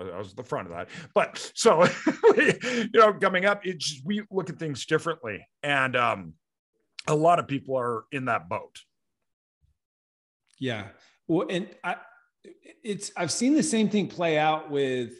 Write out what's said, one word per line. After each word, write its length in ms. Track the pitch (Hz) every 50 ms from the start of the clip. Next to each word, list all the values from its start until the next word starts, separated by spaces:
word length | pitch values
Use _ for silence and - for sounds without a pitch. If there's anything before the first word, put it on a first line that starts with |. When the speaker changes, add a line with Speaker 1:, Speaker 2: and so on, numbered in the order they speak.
| 92 92 85
Speaker 1:
was 140 | 92 104 92
at 60 | - 127
the 60 | 120
front 240 | - 151 123 98 87
of 60 | 85
that. 160 | 87 90 - - - 156 - _
But 360 | 202 156 - - - - - -
so, 300 | - - 226 175 160 180
<laughs> 520 | - - - - 311 - - - 453 - -
you 520 | - 233 - - - 247 247 233 214 202 -
know, 200 | 220 220 214 196
coming 320 | 147 196 190 185 180 185
up, 200 | 208 202 202 -
it's 180 | 185 180 151 135
just, 220 | 147 151 131 131
we 160 | 175 208 214 214 -
look 220 | 196 190 165 170
at 80 | 143 -
things 260 | 165 156 139 107 -
differently. 580 | - 156 151 - 170 156 - - 110 98 82 - _ _ _ -
And, 320 | 147 143 139 131 127 123
um, 380 | 123 120 117 110 98 87 80 - _ _ _ _ _ _ _ _ _ _ _ _ - - -
a 80 | 156
lot 240 | 151 156 170 175 160
of 80 | 123 120
people 300 | 139 135 - 139 131 127
are 260 | 120 120 117 110 - _
in 140 | 143 135 127
that 220 | 127 110 104 82 87
boat. 320 | 107 95 87 - _ - - _ _ _ _ _ _ _ _ _ _ _ _ _ _ _ _ _ _ _ _ _ _ _ _ _ _ _ _ _ _ _ _ _ _ _
Speaker 2:
Yeah. 280 | 131 123 113 107 98 98 - _ _ _ _ _ _ -
Well, 200 | 160 175 - -
and 180 | 196 170 196 - - - -
I, 120 | 175 185 - - - - _ _ _ _ _ _ - - _ _ - - _ -
it's, 280 | 220 196 - - - - -
I've 140 | 175 -
seen 240 | - - 240 262 302
the 80 | 302 -
same 260 | - 226 220 214 190
thing 180 | 214 208 170 -
play 300 | - 175 175 165 156 151
out 320 | 156 156 156 156 160 156
with, 440 | 143 143 139 131 127 127 120 113 - -